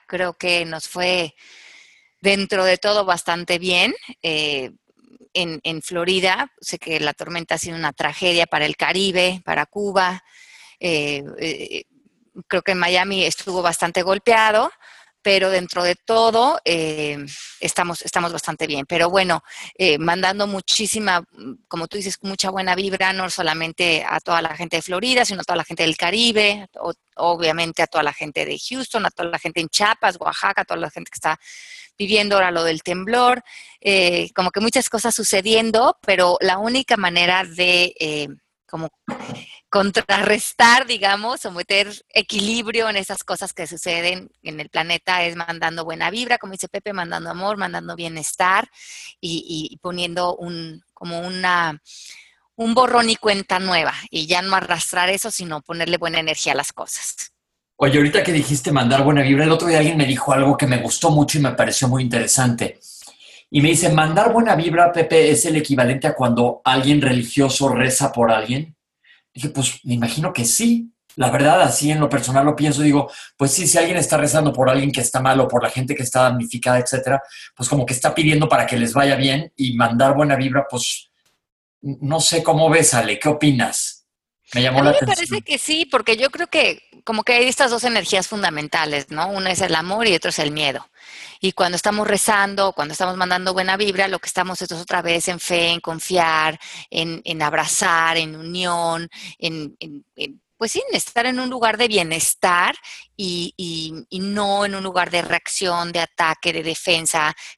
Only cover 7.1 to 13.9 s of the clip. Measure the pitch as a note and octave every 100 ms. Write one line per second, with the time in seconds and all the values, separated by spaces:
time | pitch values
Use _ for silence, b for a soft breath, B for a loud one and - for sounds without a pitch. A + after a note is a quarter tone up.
7.1 | - - E3+ E3 E3 F3 E3 D#3 - D#3+
8.1 | D3 F3+ E3+ E3+ D#3 D3 - F3+ F3+ G3
9.1 | F#3 F3+ F#3 F3 D#3+ D3+ G3+ G3+ F#3+ F#3
10.1 | F#3 - b b b b b F3+ D#3 D3
11.1 | C#3+ C#3+ - D#3+ D3+ - - - _ _
12.1 | _ _ G#3 - F#3 - F#3 F3 F3+ F#3+
13.1 | G3 E3 - - F#3 F3 E3 E3+